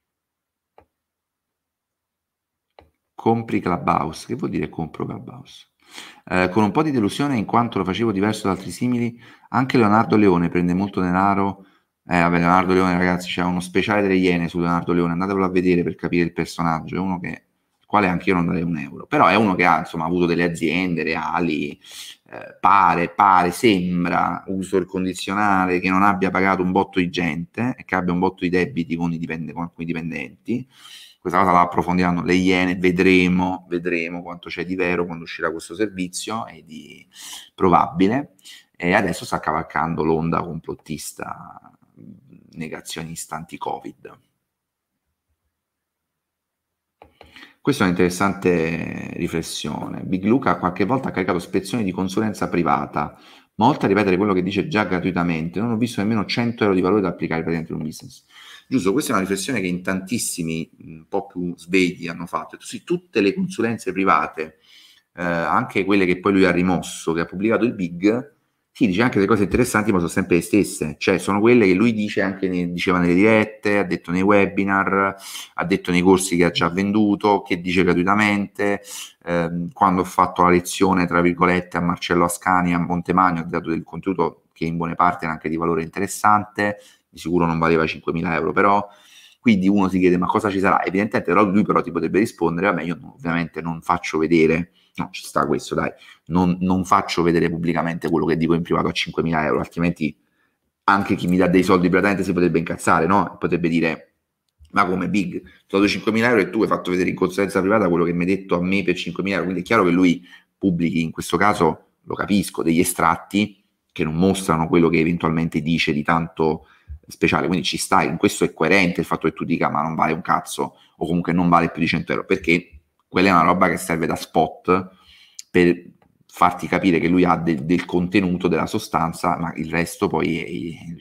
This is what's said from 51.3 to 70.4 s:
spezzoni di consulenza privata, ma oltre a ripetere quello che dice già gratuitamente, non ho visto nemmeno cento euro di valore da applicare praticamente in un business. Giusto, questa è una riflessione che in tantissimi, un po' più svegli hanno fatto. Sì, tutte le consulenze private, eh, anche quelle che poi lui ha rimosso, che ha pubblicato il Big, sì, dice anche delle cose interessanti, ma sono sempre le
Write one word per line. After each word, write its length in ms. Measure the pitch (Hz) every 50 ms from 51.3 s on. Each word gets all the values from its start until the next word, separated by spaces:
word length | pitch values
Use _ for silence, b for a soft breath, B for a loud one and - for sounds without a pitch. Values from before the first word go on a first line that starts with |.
| 92 85
spezzoni 440 | 87 - - 98 190 - - 123 107
di 80 | 92
consulenza 580 | 87 95 95 92 95 107 110 107 98 - 92 -
privata, 640 | - 90 82 73 71 67 71 - - 78 73 - - B B B B B B B B
ma 120 | - 107 131
oltre 180 | 156 - -
a 40 | 110
ripetere 280 | 95 101 104 95 90 87
quello 160 | 104 104 95
che 80 | 90
dice 260 | 90 95 101 98 78 76
già 160 | 82 107 104
gratuitamente, 760 | 90 92 85 87 95 87 90 87 87 82 80 78 87 85 92
non 120 | 110 120
ho 60 | 117 107
visto 240 | 123 117 - -
nemmeno 240 | 98 107 113 107 92
cento 380 | - - 123 117 117 117 - 117
euro 120 | 101 95
di 60 | 92
valore 200 | 87 90 101 110
da 80 | 95 90
applicare 320 | 87 - 90 85 82 80 80
praticamente 300 | 80 85 82 78 - 80
in 60 | 80
un 60 | 80
business. 400 | 78 - - - - - - _ B B B B B B B B B
Giusto, 240 | 131 127 90 95 101
questa 180 | 143 151 -
è 40 | 123
una 60 | 98 95
riflessione 380 | 90 98 95 - - 135 110
che 60 | 95 90
in 160 | 90 87 90
tantissimi, 880 | 95 95 95 95 - 123 107 - - - - 85 80 80 80 78 - _ - -
un 200 | 82 80 80 80 _
po' 200 | - 98 - -
più 260 | - 90 90 87 87 -
svegli 500 | - 87 90 92 92 87 - - 85 85
hanno 180 | 85 87 85
fatto. 320 | 87 - 80 80 - - -
Sì, 220 | - - - 113 -
tutte 380 | - 180 180 - _ - 113
le 120 | 101 98 95
consulenze 580 | - 190 - - - 110 117 113 - - 95
private, 640 | 90 95 95 95 82 73 78 80 - 80 78 80 - b b b b b b b b b b b _
eh, 80 | - 87
anche 600 | 87 85 85 82 78 85 104 127 131 - 110 92
quelle 200 | 95 104 101 92
che 140 | 87 87 -
poi 140 | - 104 98
lui 120 | 95 95
ha 60 | 90
rimosso, 640 | 85 87 90 92 90 92 - - - - - 85 82
che 80 | 82
ha 40 | 85
pubblicato 400 | - - 90 98 113 113 95 110
il 80 | 123 117
Big, 640 | 104 92 82 87 87 92 104 113 123 131 - _ _ _ _ _ _ _ _ _
sì, 140 | - 139 -
dice 140 | 87 110
anche 140 | 120 127 -
delle 120 | 107 95 95
cose 160 | 110 98 101
interessanti, 480 | 87 98 110 123 - - 110 104 110
ma 60 | 104 90
sono 120 | 85 82
sempre 280 | - 98 95 - 90
le 40 | 85